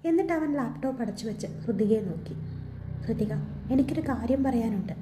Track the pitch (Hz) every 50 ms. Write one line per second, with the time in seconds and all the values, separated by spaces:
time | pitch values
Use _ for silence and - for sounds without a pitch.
0 | - 330 330 349 359 330 339 311 311 294 285 285 247 226 - - - 269 262 247
1 | 233 202 196 - - 220 208 - 190 - - - - 233 220 190 214 202 220 220
2 | 202 180 156 - - - - - - - - - - - - - - - - -
3 | - - 220 220 214 214 220 - 214 214 - - - - 254 269 262 - - 320
4 | - 269 247 220 226 240 262 277 262 262 240 233 226 226 208 185 - 196 160 -